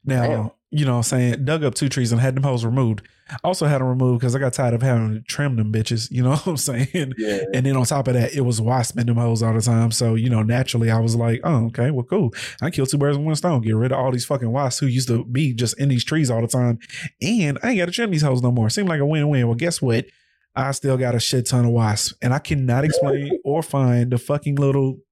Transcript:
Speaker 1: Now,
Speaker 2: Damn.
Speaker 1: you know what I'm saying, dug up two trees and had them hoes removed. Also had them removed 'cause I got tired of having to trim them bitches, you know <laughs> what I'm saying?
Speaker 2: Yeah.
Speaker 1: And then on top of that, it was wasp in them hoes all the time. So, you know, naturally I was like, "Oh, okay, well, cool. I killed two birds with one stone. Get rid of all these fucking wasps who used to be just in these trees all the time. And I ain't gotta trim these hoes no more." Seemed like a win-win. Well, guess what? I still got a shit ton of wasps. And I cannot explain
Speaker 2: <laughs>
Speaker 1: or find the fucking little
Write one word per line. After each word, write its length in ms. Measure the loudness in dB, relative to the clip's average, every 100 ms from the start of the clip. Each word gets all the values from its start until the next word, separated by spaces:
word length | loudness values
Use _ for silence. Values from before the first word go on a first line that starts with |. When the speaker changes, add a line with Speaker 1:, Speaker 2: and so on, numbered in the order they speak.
| 0
Speaker 1:
Now, 160 | 0 2
Speaker 2:
Damn. 240 | 0 -4 _ _
Speaker 1:
you 140 | -2 2
know 60 |
what 40 | 0
I'm 60 |
saying, 420 | 0 0 0 0 -2
dug 180 | 0
up 120 | 0 0
two 140 | -2
trees 220 | 0 0
and 100 | 2
had 140 | 2 0
them 80 |
hoes 200 | 0 0
removed. 380 | 0 2 2 0 -6 _ -16 -6
Also 220 | -4 0 0
had 160 | 2
them 60 | 0
removed 340 | 2 2 2
'cause 140 | 0 0
I 40 |
got 140 | -2
tired 220 | 0 0 0
of 80 |
having 320 | 2 2 0 -4
to 60 |
trim 340 | -6 -4 -2 0
them 180 | 0
bitches, 360 | 0 0 -4 -2
you 100 | 0
know 80 | 0
<laughs> 60 | 0
what 100 | -2
I'm 100 | -4
saying? 560 | -4 -2 -2 -2 -4 -4
Speaker 2:
Yeah. 220 | -4 -2 -2 -2
Speaker 1:
And 100 | 0
then 100 | 0
on 100 | 0
top 220 | 0 0
of 60 |
that, 220 | 0 0 0
it 60 |
was 200 | -2 0
wasp 380 | 0 0 -2 -2
in 80 | 0
them 80 | 0
hoes 240 | 0 0
all 120 | 0
the 80 | 0
time. 280 | 2 2 2
So, 220 | 0 0
you 160 | 2 2
know, 140 | 2
naturally 480 | 2 0 0 0 2
I 80 | 2
was 160 | 2 0
like, 260 | 0 0
"Oh, 220 | 0 0 0
okay, 220 | 0 0
well, 140 | 0 0
cool. 260 | 0 0 -2 -14 -6
I 80 | -4
killed 200 | -2 -2
two 100 | 0
birds 180 | 2 0
with 80 | 0
one 100 | -2
stone. 260 | 0 0
Get 140 | 2 0
rid 160 | 2
of 60 | 0
all 140 | 0
these 140 | -2 -2
fucking 260 | -2 -2
wasps 280 | -2 -2 0
who 60 | 0
used 220 | 0 0
to 180 | -2 0
be 280 | -2 0 0
just 200 | -4 0
in 100 | 0
these 140 | 0
trees 260 | 0 0 2
all 120 | 0
the 60 | 0
time. 300 | 0 0 -2 -6 -12 -12 _
And 360 | -2 0 0 -2
I 60 | -2
ain't 80 | 0
gotta 120 | 0
trim 200 | -2 -2
these 100 | 0
hoes 220 | 2 2
no 80 | 2
more." 180 | 2 2
Seemed 200 | 0 0
like 120 | 0
a 40 | 0
win-win. 400 | 2 2 2 2
Well, 80 | 0
guess 260 | -2 0
what? 240 | 0 0 -2 _ _ _ _ -6
I 160 | -4
still 260 | -2 0 0
got 180 | 2 0
a 40 |
shit 280 | 0 0 2
ton 180 | 2 4
of 60 |
wasps. 420 | 2 2 0 -4 -4
And 100 | -2
I 60 | -2
cannot 480 | -2 -2 0 2 2
explain 540 | 2 0 0 -2 -4
Speaker 2:
<laughs> 20 |
Speaker 1:
or 200 | -2 -2
find 480 | -2 0 2 2 2
the 80 | -2
fucking 360 | -2 -2 -2 0
little 420 | 2 2 0 -4 _